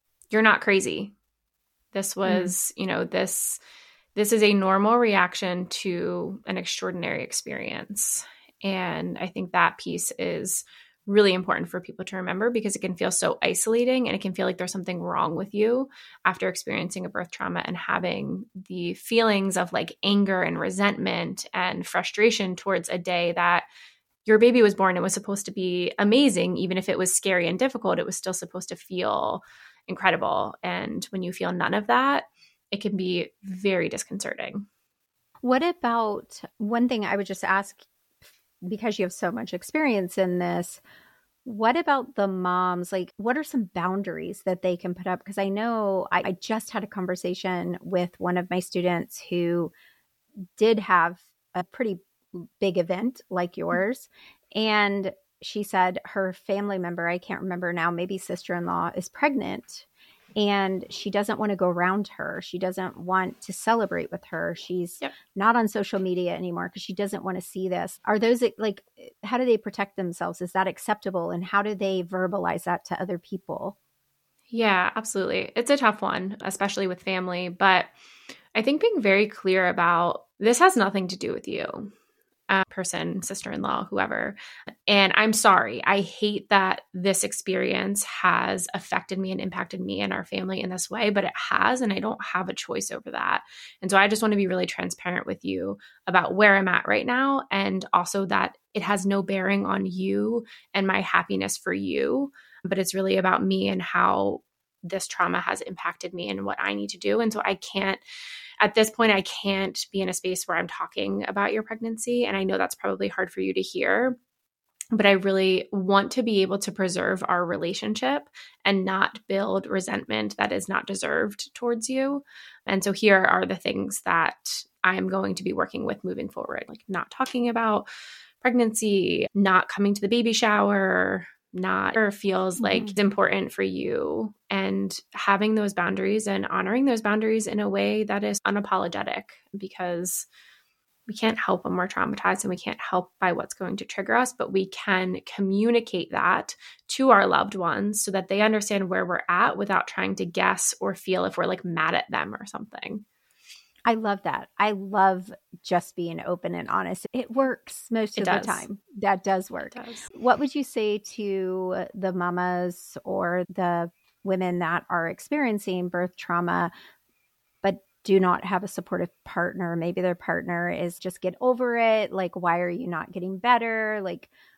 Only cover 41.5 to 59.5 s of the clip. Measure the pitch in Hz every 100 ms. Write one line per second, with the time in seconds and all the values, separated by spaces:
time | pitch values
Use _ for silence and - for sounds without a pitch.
41.5 | 208 220 311 330 277 262 - 196 190 180
42.5 | 180 180 175 180 190 180 - 214 269 302
43.5 | 262 196 180 180 190 190 160 160 196 -
44.5 | 180 185 175 180 180 180 180 - 202 196
45.5 | 202 226 226 208 190 - 180 202 180 -
46.5 | 220 - 214 226 202 185 180 180 180 190
47.5 | 180 175 175 170 185 175 - 180 180 180
48.5 | 180 - 185 175 175 - - - 175 170
49.5 | 175 165 - _ _ _ _ _ - 180
50.5 | - 220 214 190 180 170 180 _ _ _
51.5 | 185 180 - 226 180 _ _ _ 175 165
52.5 | - 196 180 170 185 233 - - 185 175
53.5 | 180 170 175 202 262 - _ - _ _
54.5 | - 220 214 202 202 190 - _ _ -
55.5 | 214 202 190 185 185 - 202 190 180 -
56.5 | 202 202 190 175 175 170 175 - - 190
57.5 | 175 180 175 165 170 185 190 - 180 -
58.5 | 175 175 175 170 - - - - 254 -